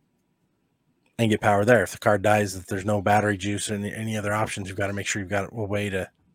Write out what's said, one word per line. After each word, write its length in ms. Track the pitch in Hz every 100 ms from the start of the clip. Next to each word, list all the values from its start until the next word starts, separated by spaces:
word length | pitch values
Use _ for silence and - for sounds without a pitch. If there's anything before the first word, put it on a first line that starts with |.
| _ _ _ _ _ _ _ _ _ _ _ -
and 100 | 113
get 120 | 107
power 220 | 110 101
there. 200 | 104 117
If 80 | 90
the 80 | -
car 180 | 113 104
dies, 380 | 104 107 101 95
if 100 | 87
there's 200 | 98 98
no 160 | 104
battery 360 | 95 107 104 98
juice 320 | 101 101 -
or 60 | 104
any, 180 | 101
any 240 | - 110 107
other 160 | 101
options, 340 | 107 110 107 92
you've 100 | 95
gotta 160 | 98
make 120 | 101 98
sure 160 | 104
you've 80 | 90
got 200 | 98 98
a 120 | 113
way 260 | 101 104 101
to, 200 | 95 87 _ _